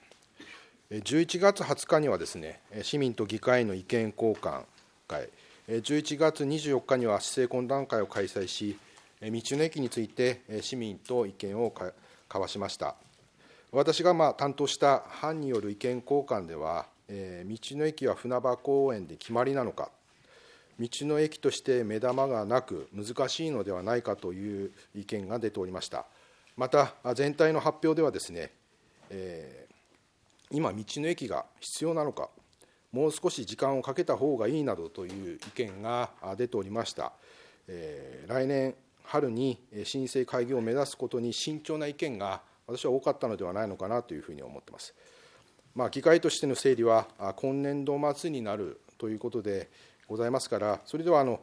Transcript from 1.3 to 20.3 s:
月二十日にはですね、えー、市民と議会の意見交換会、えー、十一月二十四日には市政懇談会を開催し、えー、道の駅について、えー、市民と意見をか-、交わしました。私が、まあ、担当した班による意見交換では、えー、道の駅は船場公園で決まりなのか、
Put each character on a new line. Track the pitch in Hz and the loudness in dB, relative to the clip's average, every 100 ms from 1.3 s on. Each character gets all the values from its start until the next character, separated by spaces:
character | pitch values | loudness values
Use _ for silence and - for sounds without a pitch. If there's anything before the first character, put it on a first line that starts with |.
| 180 | 6
月 | 196 196 | 6 6
二 | 151 139 | 2 -2
十 | - | 4
日 | 160 | 4
に | 147 | 4
は | 95 | 2
で | 80 | -2
す | 90 | -6
ね、 | 78 76 - | -10 -12 -14
え | 107 | -10
ー、 | |
市 | - 147 | -4 0
民 | 135 117 | 0 0
と | 104 | -2
議 | 107 | 0
会 | - 123 113 | 4 4 4
の | |
意 | 95 90 | -2 -2
見 | 123 110 - | 0 0 0
交 | 113 101 | 0 2
換 | 90 69 - - - _ - | -2 -6 -8 -18 -20 _ -8
会、 | 76 62 - - - - | -6 -6 -12 -20 -20 -6
え | 113 | -4
ー、 | |
十 | 110 147 | 0 0
一 | 151 147 | 0 2
月 | 156 151 139 | 2 4 0
二 | 156 | -2
十 | 147 | 0
四 | 131 | 0
日 | - 131 | 2 2
に | 120 | 4
は | 101 | 2
市 | - | 0
政 | - 123 127 | 0 0 0
懇 | 123 | 0
談 | 139 139 | -2 0
会 | 117 | 0
を | 98 | 0
開 | - 98 | -2 -2
催 | - 92 | -2 -4
し、 | - 104 98 - - - _ | -4 -6 -6 -12 -20 -20 _
え | 107 | -6
ー、 | |
道 | 117 113 139 | -6 -2 0
の | |
駅 | 160 156 | 0 0
に | 123 | -4
つ | - | -2
い | 107 | -4
て、 | - 123 120 - | 2 2 0 -6
え | 107 | -8
ー、 | |
市 | - 131 | -6 -6
民 | 113 95 | -6 -8
と | - 123 104 | -2 -2 -2
意 | |
見 | 98 101 104 | -4 -6 -2
を | 117 | -2
か-、 | - 110 - - - _ | -2 -8 -10 -20 -20 _
交 | 98 | -4
わ | 98 | -4
し | 104 | -4
ま | 98 | -6
し | - | -4
た。 | 73 - - _ _ _ - - _ | -6 -6 -14 _ _ _ -20 -20 _
私 | 131 147 151 | 2 4 6
が、 | 175 | 6
ま | 170 151 | 6 4
あ、 | - | 4
担 | 143 139 | -2 0
当 | 143 | -2
し | - | 4
た | 143 135 - | 6 6 2
班 | - 151 160 | -6 -6 -4
に | 143 | -2
よ | 117 | -2
る | 101 | -2
意 | 101 | -4
見 | 127 123 | -2 -2
交 | 120 143 | 0 0
換 | 139 113 85 | 2 -2 -4
で | 80 | -6
は、 | 78 85 - _ - | -4 -4 -6 _ -14
え | 101 95 90 90 | -10 -10 -10 -10
ー、 | 113 - 139 | -10 -8 -2
道 | |
の | 156 | -2
駅 | 156 131 | 0 0
は | 92 | 0
船 | 123 123 | 0 0
場 | 123 123 | 2 0
公 | - 139 135 | 2 4 4
園 | 113 85 | 2 -6
で | 82 | -12
決 | - | -4
ま | 117 127 | 0 2
り | 139 | 2
な | 117 | -2
の | |
か、 | - 67 - _ _ _ | -4 -8 -10 _ _ _